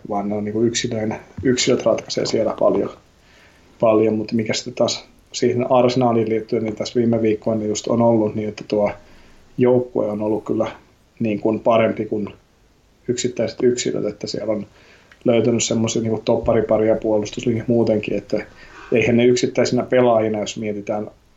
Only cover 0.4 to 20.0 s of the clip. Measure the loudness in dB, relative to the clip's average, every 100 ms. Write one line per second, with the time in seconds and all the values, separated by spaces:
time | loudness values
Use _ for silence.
0.4 | -4 0 0 0 -4 -4 -4 -6 -12 -4
1.4 | 0 0 2 2 2 0 -2 -6 -2 -2
2.4 | -2 0 2 2 -2 -8 _ _ _ _
3.4 | -20 _ _ -2 2 4 4 0 -2 -2
4.4 | -2 -6 -6 -2 -2 -2 -12 _ _ -2
5.4 | 0 0 2 4 4 2 2 2 2 -2
6.4 | -2 -2 -2 -6 -4 0 2 2 2 0
7.4 | -2 -2 -2 -4 -2 2 4 4 2 -2
8.4 | -6 -8 -2 0 0 -2 -18 -20 -20 -20
9.4 | -10 0 4 4 2 -2 -2 -2 -2 -2
10.4 | -2 -2 -2 -8 _ _ _ -6 -2 0
11.4 | -2 0 2 2 2 0 -4 -4 -6 -10
12.4 | _ _ _ _ _ _ -6 -4 -4 -2
13.4 | -4 0 0 2 -2 -4 -4 -6 -10 -6
14.4 | -4 -4 -6 _ -20 -20 _ _ 0 2
15.4 | 2 0 0 0 0 -2 -2 -2 0 0
16.4 | 2 0 2 2 2 0 0 0 -2 -4
17.4 | -2 -2 0 2 2 0 -2 -6 -4 -6
18.4 | -6 -18 -20 -16 -2 0 4 4 4 4
19.4 | 0 0 0 0 2 2